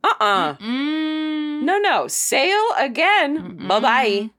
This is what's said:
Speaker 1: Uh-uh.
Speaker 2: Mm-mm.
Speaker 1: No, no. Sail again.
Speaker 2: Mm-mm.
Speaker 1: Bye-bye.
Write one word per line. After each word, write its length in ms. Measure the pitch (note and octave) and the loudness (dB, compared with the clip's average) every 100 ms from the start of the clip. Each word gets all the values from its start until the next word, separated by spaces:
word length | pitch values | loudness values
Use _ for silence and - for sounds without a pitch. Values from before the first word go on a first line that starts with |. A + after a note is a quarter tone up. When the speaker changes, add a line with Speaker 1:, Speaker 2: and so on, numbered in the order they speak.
Speaker 1:
Uh-uh. 500 | G#4 - G#3 G3 D#3+ C#3+ | 0 2 2 2 0 -4
Speaker 2:
Mm-mm. 1040 | G#3+ B3 C#4+ D#4 D#4 D#4 D#4 D#4 D4+ D4 | -6 -4 -2 -2 -2 -2 -4 -4 -4 -2
Speaker 1:
No, 160 | D4+ G4 | 0 0
no. 300 | G#4 A#3 B2+ | 2 0 0
Sail 640 | - - C4+ C#4+ G4+ A4 - | -4 -2 0 2 2 2 0
again. 640 | C4+ A#3+ E4+ G#4 D4 D4+ F3+ E3 | -2 0 2 2 2 -2 -6 -10
Speaker 2:
Mm-mm. 80 | F3+ | 0
Speaker 1:
Bye-bye. 640 | G3+ A3+ A#3+ A#3+ G3+ G#3+ | 2 4 2 2 0 -4